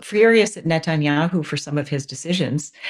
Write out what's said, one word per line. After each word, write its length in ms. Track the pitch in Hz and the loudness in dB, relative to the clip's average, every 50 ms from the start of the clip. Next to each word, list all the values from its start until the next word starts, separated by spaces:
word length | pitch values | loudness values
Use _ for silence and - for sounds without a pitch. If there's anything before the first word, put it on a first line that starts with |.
| - | -14
furious 540 | - 202 214 226 226 226 220 202 214 - | -4 2 4 4 6 6 6 4 2 0
at 80 | - - | -6 -2
Netanyahu 800 | 165 165 160 - 170 160 151 147 147 147 147 165 170 180 170 151 | 0 0 0 0 0 0 0 2 2 2 2 0 0 0 -2 -2
for 120 | - 147 | -2 -6
some 220 | 143 - 147 143 147 | -8 -6 -4 -4 -4
of 100 | 143 - | -2 -2
his 180 | 147 139 139 | -4 -6 -6
decisions. 640 | - 135 - - 165 180 185 147 - 127 151 - - _ - - | -6 -12 -12 -4 -4 -2 0 0 0 -2 -4 -4 -6 _ -16 -12